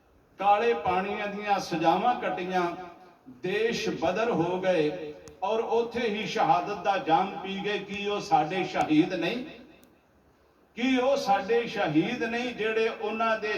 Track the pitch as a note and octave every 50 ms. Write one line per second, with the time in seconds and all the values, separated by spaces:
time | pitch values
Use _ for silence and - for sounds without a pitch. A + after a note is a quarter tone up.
0 | _ _ _ _ _ _ _ - F#3+ G3+ G3+ G#3 A3+ A#3 A#3 A#3 - F#3 F3+ F#3
1 | F#3+ G3+ G3+ G#3 G#3 G3+ F#3+ G3+ G#3 G#3 G3+ F#3 - - E3+ D#3+ E3 E3 F3+ F#3+
2 | G#3+ - - - G#3+ F#3 F3+ F#3 F3+ F3+ F#3 F3+ F3 F3 E3 - - - - -
3 | - - - _ _ - - - - F3+ G3+ G#3+ A3+ A#3 A3+ - - F#3 - C#3
4 | D#3 F3 F#3 G#3 A#3 A#3+ F3+ D#3 E3+ F3 F3+ F#3 F#3 F#3 F3+ E3 D3+ D3+ - -
5 | D#3 D3+ - - - - - - F#3 G3 A3 A3+ A#3 - A3+ A#3 A#3 A#3 - A#3+
6 | A#3+ A3 G3+ G#3+ G3+ - - A3 G3 - - - - G#3 G3+ G3 - G#3 G3 F#3
7 | C#3 D#3 D#3+ F3 F#3+ G3+ - - - F#3+ G3 F#3+ G3 G#3 G#3 F#3 - E3+ G3 G3+
8 | G3+ G3+ G#3 G3 E3 - - D#3 D#3 D#3+ F#3 F#3+ F3 - - F3+ D3 D3 D#3 D3+
9 | F3 F#3 F#3 F3 E3+ F3 A3+ B3 - - - - - - - - - _ _ _
10 | _ _ _ _ _ _ _ _ _ _ _ _ _ _ _ G#3+ B3 C4+ C4 B3
11 | B3+ C4+ C#4 - - G3+ G3 G3 F#3+ G3 A#3 A#3 A#3 - - G#3 F#3+ D#3+ D3 D#3
12 | F#3 A3 B3 - A#3 A3+ A#3 A#3+ B3 B3+ A#3+ F#3 G#3 A3 A3 A3 A3 A3+ A3+ -
13 | - G#3+ G#3+ A3 A3+ A3+ A3 G#3+ G3+ G#3+ G#3+